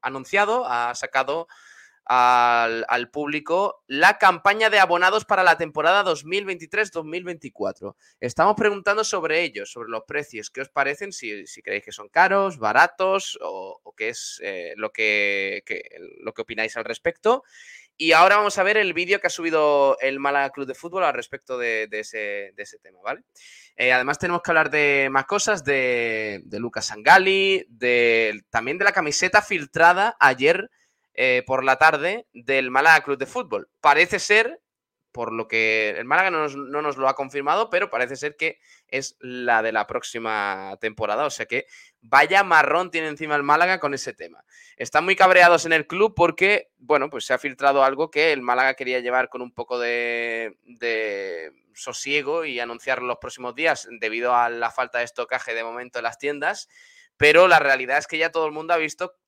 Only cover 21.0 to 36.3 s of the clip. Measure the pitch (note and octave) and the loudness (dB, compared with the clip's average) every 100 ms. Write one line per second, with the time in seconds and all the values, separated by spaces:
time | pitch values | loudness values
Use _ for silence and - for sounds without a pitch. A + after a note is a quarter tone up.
21 | E3+ B2+ A#2 C3+ _ B2 A#2+ A2+ G#2+ G#2+ | -2 -2 -8 -14 _ -6 -4 -4 -4 -8
22 | A2 A2 G#2 G2+ G2+ G2 G#2 - F#2 F#2 | -10 -10 -8 -8 -12 -16 -18 -18 -20 _
23 | G2 D3+ _ _ - - - - B2 B2+ | -12 -12 _ _ -20 -20 -20 -4 0 0
24 | C3 - F3+ F3 - E3 D#3 D3+ D3 C#3+ | 0 -4 -2 -4 0 0 2 0 0 2
25 | C3+ C3+ C3 G3+ G#3+ G3+ C#3 C#3 B2+ A#2+ | 0 -2 -2 -4 -2 -4 -2 0 0 -2
26 | A#2 A2 G#2+ G2+ - G2+ A#2 A2+ - G#2+ | -2 -4 -6 -8 -10 -8 -8 -8 -10 -2
27 | A#2 F#3+ F#3+ F#3+ G3 F#3+ - A#2 B2 B2 | 6 6 6 2 2 0 -4 _ 0 4
28 | A#2 A2+ A2 G#2+ _ A#2 A#2 F3 G3 G3 | 4 2 0 -4 _ -6 -4 0 0 0
29 | D#3 C#3+ F#3 G#3 - F#3 C#3+ - E3+ F3+ | -2 -2 2 0 0 -6 -6 4 6 6
30 | G#3+ - C#3 B2+ C3+ F3+ A3+ _ _ _ | 0 4 2 4 2 2 -2 _ _ _
31 | _ - B2+ B2+ B2 C3 C3+ C3 D#3 D#3 | _ -2 0 0 0 -2 2 6 6 4
32 | D#3+ G#3+ - - A#2+ C3+ B2+ C3+ D3+ D#3+ | -2 -4 -10 -18 -2 0 0 2 6 6
33 | C#3+ C3+ C3 - F#3+ G#2+ - _ D3+ D3 | 4 -4 -4 -8 -6 -8 -8 _ 2 4
34 | F3 G3+ - G#3+ A3+ E4 _ _ _ _ | 2 0 2 2 2 -6 _ _ _ _
35 | _ - A2+ A2+ A2 A2+ A2 A2 G#2+ F2 | _ -10 -8 -8 -4 -2 0 0 -2 -4
36 | A#2 D#3+ F#3+ | -2 0 2